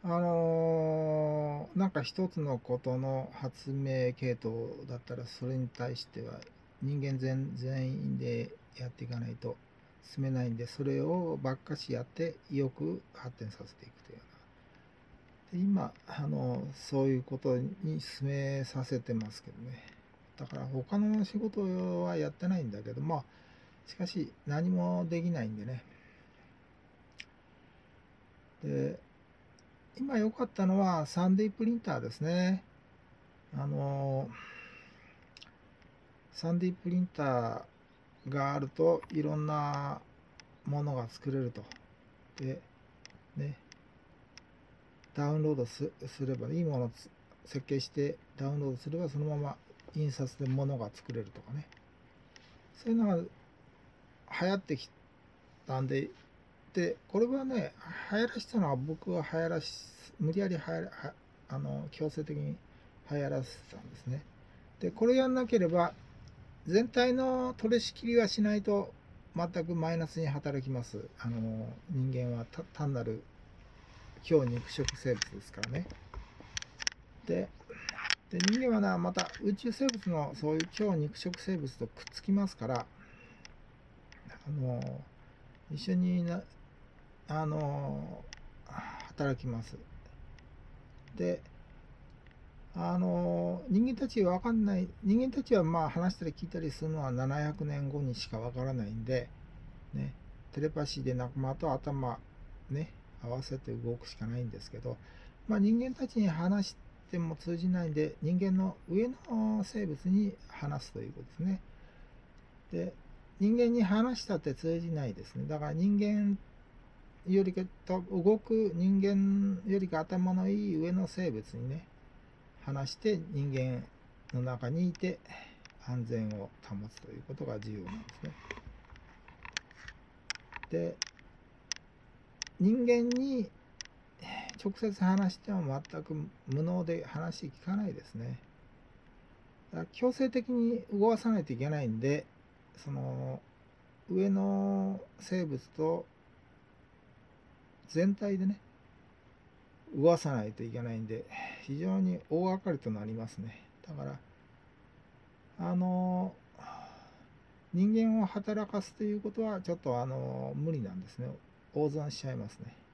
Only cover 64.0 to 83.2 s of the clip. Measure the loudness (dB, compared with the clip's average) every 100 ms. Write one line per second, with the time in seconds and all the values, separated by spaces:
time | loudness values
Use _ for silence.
64 | -6 -6 -8 -20 -20 -20 -20 -4 -4 2
65 | 6 6 6 2 4 4 6 6 4 0
66 | -20 -20 -20 -20 -20 -14 2 4 4 4
67 | 4 4 2 2 0 0 2 4 2 -6
68 | 4 6 6 4 4 4 2 2 0 -10
69 | -20 -20 -8 -2 -2 -2 -2 0 2 0
70 | -2 -2 -2 0 -2 -2 -2 -4 -4 -8
71 | -10 -6 -4 -2 -2 -2 -6 -10 -4 0
72 | 0 0 -2 -2 -6 -10 -12 -4 -2 0
73 | -2 -4 -8 -20 -20 -20 -20 -20 -20 -20
74 | -18 -16 4 6 6 0 -4 -2 -2 0
75 | 0 0 0 -6 -12 -8 -6 -4 -6 -10
76 | -12 -12 -12 -18 -12 -12 -12 -8 -8 -8
77 | -20 -14 -2 0 0 -8 -16 -12 -10 -8
78 | -4 -6 -4 2 4 4 4 4 4 4
79 | 2 0 -4 -2 0 0 -2 2 2 2
80 | 0 0 0 -2 0 0 -2 -2 2 2
81 | 0 -4 -6 -6 -4 -2 -4 -6 -10 -8
82 | -14 -8 2 2 2 -2 -2 0 -2 -14
83 | -20 -20